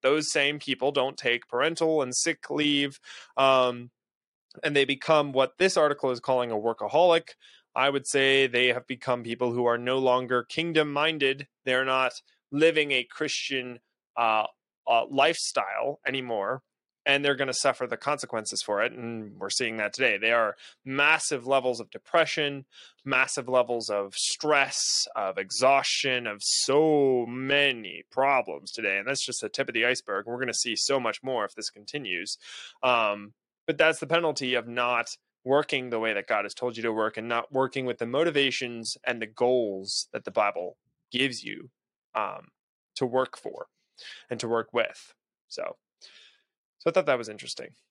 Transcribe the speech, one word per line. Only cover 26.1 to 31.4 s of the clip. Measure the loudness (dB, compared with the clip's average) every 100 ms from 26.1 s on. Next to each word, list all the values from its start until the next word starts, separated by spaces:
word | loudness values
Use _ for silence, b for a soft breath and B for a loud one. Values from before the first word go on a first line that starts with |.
| -2 -4
of | -6
so | -2 0 2 4 4 4 4 4 0
many | -4 0 2 2 0 -6 -14 -6
problems | 0 2 2 0 -6 -10
today, | -6 -2 -2
and | -2
that's | -4 -4
just | -6
the | -6
tip | -4 -2
of |
the | 0
iceberg. | 0 0 -4 -6 -4
We're | -6
gonna | -4
see | -4 -4 -2
so | 0 0
much | -2 -4
more | -6 -4